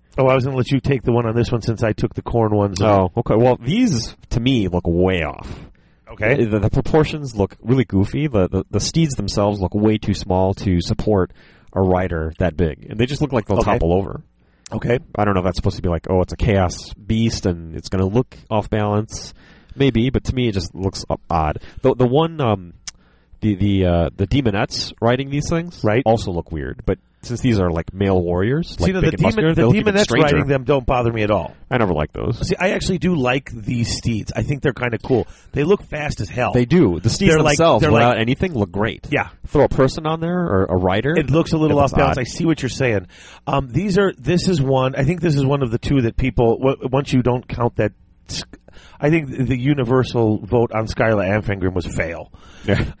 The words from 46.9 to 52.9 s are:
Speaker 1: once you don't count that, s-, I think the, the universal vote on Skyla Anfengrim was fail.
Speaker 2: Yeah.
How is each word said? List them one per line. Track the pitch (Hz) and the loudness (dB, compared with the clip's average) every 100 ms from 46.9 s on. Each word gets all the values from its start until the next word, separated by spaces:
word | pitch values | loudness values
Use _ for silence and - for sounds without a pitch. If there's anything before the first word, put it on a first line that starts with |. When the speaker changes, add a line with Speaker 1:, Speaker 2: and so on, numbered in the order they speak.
Speaker 1:
once | 131 139 | -2 0
you | 131 | 0
don't | 120 123 - | 2 0 -4
count | - 120 - | -4 -2 0
that, | 107 - _ _ - | -4 -4 _ _ -14
s-, | - - - - - - - | -12 -12 -18 -20 -20 -20 -4
I | 147 | 0
think | 165 139 | 2 0
the, | 123 | -2
the | 120 127 | -2 0
universal | 131 143 113 131 120 123 110 107 | 0 0 2 2 2 2 2 0
vote | 107 123 120 | 0 0 0
on | 110 110 | -2 -4
Skyla | - 113 107 92 | 0 2 2 2
Anfengrim | 107 101 98 92 | 0 -2 -2 -2
was | 92 82 | -2 -4
fail. | - 85 82 78 - - - - | -6 -6 -8 -14 -20 -20 -10 -2
Speaker 2:
Yeah. | 98 - | -2 -2